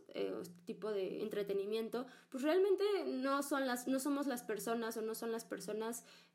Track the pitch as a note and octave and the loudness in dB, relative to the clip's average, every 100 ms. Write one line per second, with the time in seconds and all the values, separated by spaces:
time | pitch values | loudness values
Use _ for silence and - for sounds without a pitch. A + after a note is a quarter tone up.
0 | - - G3 F#3+ F3 - - F3 G#3 G3+ | -10 -4 -2 -2 -8 -10 -10 -6 -2 -2
1 | F#3 D#3+ G#3+ G3+ G3+ G3 G3 A3 A3+ A#3 | -2 -2 -2 -2 0 0 0 0 0 -2
2 | B3+ - - C4 D4 F4+ G4+ F#4+ G4+ G4 | -4 -10 -10 -2 2 4 6 4 4 2
3 | C4+ C4 C4+ C#4 C#4+ C#4 C4+ B3 B3+ C4 | 0 0 2 2 2 2 2 0 2 2
4 | D4 C#4 C#4+ B3 - G#3+ A#3 A#3 A3+ A3+ | 2 2 0 -2 -2 -2 0 0 0 -2
5 | A3 A3+ A#3 A3+ A#3 G3 F3+ G#3+ A3 A#3+ | -4 -2 -2 -4 -4 -6 -4 -4 -4 -6
6 | - - - | -10 -20 -20